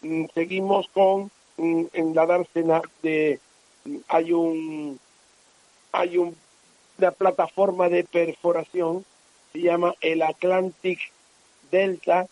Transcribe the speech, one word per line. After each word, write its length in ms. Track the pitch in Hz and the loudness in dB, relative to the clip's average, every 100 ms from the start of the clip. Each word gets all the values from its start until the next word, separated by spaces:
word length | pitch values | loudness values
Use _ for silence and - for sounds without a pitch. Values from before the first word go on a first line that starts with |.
mm, 240 | 156 160 160 | -6 -6 -4
seguimos 540 | - 170 185 190 196 185 | -4 -4 -4 0 0 0
con, 420 | 190 190 196 196 _ _ - | 2 2 2 -4 _ _ -6
mm, 260 | 165 165 165 | -2 -2 -2
en 220 | - 160 160 | -4 -2 0
la 100 | 165 | 2
dársena 560 | 180 175 170 165 160 165 _ | 2 0 -2 0 0 0 _
de, 380 | 160 156 156 131 _ _ _ _ 135 | -4 0 0 -2 _ _ _ _ -14
mm, 120 | 147 - | -14 -2
hay 240 | 165 165 | -2 0
un, 680 | 170 165 160 160 156 147 131 _ _ _ _ _ _ _ _ _ | 0 0 -2 -6 -8 -10 -12 _ _ _ _ _ _ _ _ _
hay 260 | 180 359 349 | -4 0 0
un, 180 | 240 165 _ _ _ _ _ - | -2 -6 _ _ _ _ _ 0
una 140 | 185 | 0
plataforma 800 | - 190 180 165 - 196 180 180 | 2 0 2 -2 2 0 2 2
de 140 | 175 | 2
perforación, 1000 | 175 175 165 160 175 170 - 180 165 175 196 _ _ _ _ | 0 0 0 0 0 0 -2 -2 -2 -4 -10 _ _ _ _
se 80 | - | -2
llama 340 | 170 170 175 170 | 0 2 0 0
el 200 | 165 160 | -2 0
Atlantic 760 | 160 156 180 185 185 - 185 175 - _ _ _ _ _ _ | 0 0 0 2 0 -4 -6 -6 -10 _ _ _ _ _ _
Delta 560 | 180 196 180 - 175 185 | 2 2 -2 0 0 0